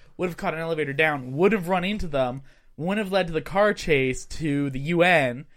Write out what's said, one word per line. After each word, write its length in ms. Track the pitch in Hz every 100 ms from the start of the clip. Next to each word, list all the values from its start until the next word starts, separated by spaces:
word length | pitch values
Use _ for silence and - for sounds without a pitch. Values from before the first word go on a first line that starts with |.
| - -
would 120 | 180
have 80 | 165
caught 160 | 190
an 60 | 160
elevator 340 | 165 156 139
down, 380 | 143 156 143 127 139
would 180 | 196
have 160 | 214 170
run 140 | 185
into 240 | 185 214 175
them, 360 | 139 127 135 - _ _ -
wouldn't 280 | 170 208
have 80 | 190
led 140 | 196 175
to 60 |
the 80 | 156
car 320 | - 190 208
chase 520 | 196 - 139 131 123 -
to 440 | - 156 143 143
the 100 | 131
U 220 | 143 170
N, 440 | 180 165 131 123 -